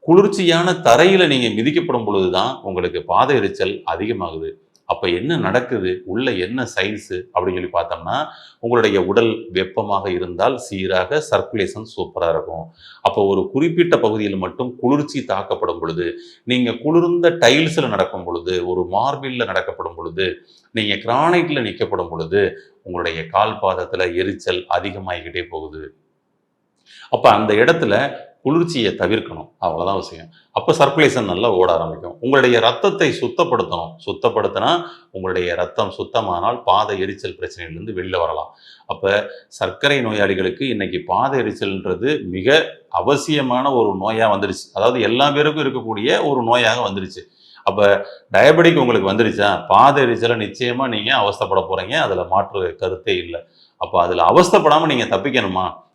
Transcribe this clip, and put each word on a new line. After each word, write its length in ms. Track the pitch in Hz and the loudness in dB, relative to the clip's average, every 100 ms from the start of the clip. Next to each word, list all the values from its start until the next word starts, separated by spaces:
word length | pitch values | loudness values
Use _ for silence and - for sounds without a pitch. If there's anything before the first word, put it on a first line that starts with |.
குளிர்ச்சியான 720 | - 175 202 202 175 165 175 175 139 | 6 6 6 2 2 4 2 2 4
தரையில 400 | 120 175 196 175 | 6 8 6 4
நீங்க 240 | 139 117 104 | 4 0 0
மிதிக்கப்படும் 500 | 120 151 170 143 107 | 0 0 0 -2 0
பொழுது 240 | 101 92 | 0 2
தான் 240 | 92 113 131 | 2 0 -4
உங்களுக்கு 400 | 98 90 90 87 | -6 -4 -4 -6
பாத 240 | - 90 131 135 | -2 2 4 2
எரிச்சல் 340 | 98 - 95 98 - | 0 -2 -4 -4 -8
அதிகமாகுது. 580 | 85 107 107 85 80 80 80 _ _ _ | -6 -4 -6 -6 -8 -12 -12 _ _ _
அப்ப 160 | 87 95 | -2 0
என்ன 260 | 87 127 165 | -2 -2 -2
நடக்குது, 480 | 98 113 127 120 92 90 - | 0 0 0 -4 -2 -4 -6
உள்ள 200 | 101 131 101 | -4 -2 -2
என்ன 240 | 90 127 117 | -4 -4 -6
சயின்ஸ் 420 | - 98 104 - 92 90 | -4 -4 -4 -8 -10 -6
அப்படின்னு 300 | 92 92 92 | -4 -2 -4
சொல்லி 120 | 90 | -4
பார்த்தோம்னா, 440 | 87 85 85 82 120 151 - - _ | -4 -4 -8 -6 -6 -6 -12 -20 _
உங்களுடைய 380 | 117 120 107 98 90 | 0 2 4 2 2
உடல் 200 | 104 117 107 - 92 | 2 2 0 -6 -4
வெப்பமாக 480 | 92 - 104 101 98 90 | -4 -4 -2 -2 -2 -4
இருந்தால் 400 | 90 87 110 131 - | -6 -2 -2 -2 -8
சீராக 520 | 98 92 92 90 147 151 | -6 -2 -2 0 -2 0
சர்க்குலேஷன் 600 | 101 - 110 92 - 110 | -2 -2 -4 -4 -4 -14
சூப்பரா 360 | - 87 - 85 | -10 -8 -2 -2
இருக்கும். 320 | 80 76 82 80 _ - - | -2 -4 -10 -14 _ -20 -2
அப்போ 180 | 101 107 98 | -2 2 2
ஒரு 160 | 95 92 | 2 0
குறிப்பிட்ட 420 | 131 165 165 170 151 | 0 0 0 2 2
பகுதியில் 340 | 110 107 104 95 | 2 0 -2 -2
மட்டும் 280 | 92 - 127 120 | -6 -6 -8 -2
குளிர்ச்சி 400 | 123 143 147 143 - | 0 0 0 -6 -4
தாக்கப்படும் 500 | 95 101 - 92 85 | -4 -4 -4 -4 -4
பொழுது, 260 | 82 82 87 - - _ - | -4 -4 -6 -6 -16 _ -4
நீங்க 300 | 127 120 113 | 0 0 -2
குளிர்ந்த 480 | 151 165 170 175 170 170 | 0 2 2 4 2 6
டைல்ஸ்ல 480 | 117 139 165 165 131 | 4 6 2 0 -2
நடக்கும் 300 | 101 92 95 87 | 0 -2 -4 -8
பொழுது, 260 | 85 87 90 87 | -6 -4 -4 -2
ஒரு 180 | 90 90 | -4 -2
மார்பிள்ல 540 | 95 127 139 135 127 110 | -2 -2 -4 -8 -6 -4
நடக்கப்படும் 480 | 92 - - 82 82 | -4 -6 -8 -10 -10
பொழுது, 300 | 85 82 95 - _ _ _ | -12 -4 -4 -4 _ _ _
நீங்க 200 | 113 107 98 107 | -6 -4 -4 -2
கிரானைட்ல 600 | 123 160 175 165 147 110 | 0 2 0 0 -4 -4
நிக்கப்படும் 460 | 90 104 95 85 | -4 -4 -4 -6
பொழுது, 300 | 82 80 98 92 - - _ | -8 -2 0 0 -2 -20 _
உங்களுடைய 440 | - 90 85 82 80 | -12 -6 -6 -6 -4
கால் 320 | 95 107 107 | 0 0 0
பாதத்துல 440 | 98 92 90 92 90 85 | -2 -2 -4 -4 -2 -2
எரிச்சல் 400 | 92 90 - 90 90 90 | -4 -4 -6 -6 -2 -4
அதிகமாகிக்கிட்டே 680 | 98 95 95 90 85 87 87 | -4 -10 -10 -10 -10 -10 -10
போகுது. 320 | 82 78 78 78 _ _ _ _ _ _ _ _ _ _ - - | -12 -12 -14 -18 _ _ _ _ _ _ _ _ _ _ -20 -6
அப்ப 140 | - 131 | 2 6
அந்த 220 | 104 110 | 6 4
இடத்துல 400 | 104 127 165 131 101 139 - - _ | 4 4 4 2 0 0 -6 -18 _
குளிர்ச்சியை 500 | 131 160 170 131 104 | -2 0 0 0 -2
தவிர்க்கணும், 520 | - 92 107 - 80 - _ | 0 0 0 -4 -14 -16 _
அவ்வளவுதான் 400 | 92 80 90 98 | -4 -2 -2 -4
விஷயம். 260 | 82 82 82 _ _ - | -6 -14 -20 _ _ -4
அப்ப 160 | - 170 | 0 4
சர்க்குலேஷன் 500 | 139 156 143 131 104 | 4 4 2 2 -2
நல்லா 180 | 90 117 95 | 0 0 4
ஓட 80 | 90 | 4
ஆரம்பிக்கும். 400 | 82 82 80 87 - | 4 0 -8 -14 -8
உங்களுடைய 360 | 123 139 127 120 | 2 4 6 4
ரத்தத்தை 480 | 110 - 202 - 160 120 | 4 2 0 2 0 0
சுத்தப்படுத்தணும். 760 | 123 - 247 120 - 87 85 - | -6 0 0 0 -2 -4 -8 -12
சுத்தப்படுத்தினா 680 | - 98 120 107 101 - 117 170 175 - _ | -12 -2 0 0 -2 -2 0 0 -4 -16 _
உங்களுடைய 360 | 98 92 92 87 | -10 -4 -2 -2
ரத்தம் 360 | 87 90 - 104 | -2 -4 -2 -4
சுத்தமானால் 640 | 90 98 120 107 87 95 123 | -4 -6 -4 -2 -2 -2 -4
பாத 260 | - 95 107 | 0 0 0
எரிச்சல் 400 | 101 95 98 98 - | -4 -6 -6 -12 -10
பிரச்சனையிலிருந்து 600 | 90 - 85 80 107 95 | -14 -12 -14 -12 -12 -10
வெளில 220 | 90 92 | -6 -2
வரலாம். 280 | 80 80 - - - - _ | -2 -4 -8 -14 -20 -20 _
அப்ப 260 | - 98 101 101 - _ - | -4 0 0 -2 -12 _ -6
சர்க்கரை 400 | 95 - 143 143 | -6 -2 0 0
நோயாளிகளுக்கு 640 | 117 107 101 95 92 92 139 | 0 0 0 0 -2 -4 -6
இன்னைக்கு 300 | 110 98 87 | -4 -4 -6
பாத 280 | - 92 131 135 | -4 -2 0 -2
எரிச்சல்ன்றது 680 | 107 - 101 95 92 90 120 151 92 | -4 -4 -6 -6 -6 -4 -2 -4 -6
மிக 240 | 92 92 151 151 - _ - | -4 2 2 2 -10 _ -4
அவசியமான 760 | 95 143 - 147 131 123 135 127 | 0 0 0 -2 0 0 0 2
ஒரு 120 | 110 95 | 0 0
நோயா 260 | 98 113 113 | -4 0 2
வந்துருச்சு. 360 | 98 98 92 - | 2 -2 -6 -8
அதாவது 260 | 98 110 123 104 | 0 0 2 0
எல்லா 180 | 120 143 143 | 2 2 2
பேருக்கும் 280 | 151 151 | 0 0
இருக்கக்கூடிய 560 | 147 123 110 107 117 180 165 | -4 -4 -6 -4 0 0 0
ஒரு 160 | 135 113 | -2 2
நோயாக 340 | 123 117 120 110 | 2 2 0 -2
வந்துருச்சு. 380 | 98 92 90 - _ _ - - | -4 -8 -12 -20 _ _ -6 -4
அப்ப 220 | 98 101 98 - - _ 95 | 2 4 4 0 -14 _ 6
டயபெட்டிக் 460 | 127 160 170 156 | 8 8 6 6
உங்களுக்கு 280 | 127 113 95 | 2 2 2
வந்துருச்சா, 360 | 104 110 110 101 90 - | 2 2 2 0 0 4
பாத 320 | 95 131 143 | 8 8 6
எரிச்சலை 320 | 127 110 113 117 | 2 2 0 0
நிச்சயமா 480 | 104 - 123 123 135 | -2 -4 -4 -2 -4
நீங்க 180 | 107 107 135 | -4 0 2
அவஸ்தைப்பட 400 | 104 101 98 98 95 | 0 0 0 0 0
போறீங்க, 240 | 92 92 147 | -4 -2 -2
அதுல 280 | 135 92 87 | 0 -2 0
மாற்று 280 | 95 98 98 90 80 | -2 -2 -4 -6 -4
கருத்தே 340 | 95 92 - 92 | -6 -4 -4 -4
இல்லை. 180 | 85 85 - _ _ _ | -4 -12 -14 _ _ _
அப்ப 200 | 87 92 | -2 0
அதுல 240 | 87 90 85 | 2 4 4
அவஸ்தைப்படாம 560 | 131 180 208 156 151 160 | 6 6 6 6 4 4
நீங்க 160 | 131 107 110 | 0 0 -2
தப்பிக்கணுமா 500 | 139 127 98 92 92 - _ | 0 0 0 -2 -4 -6 _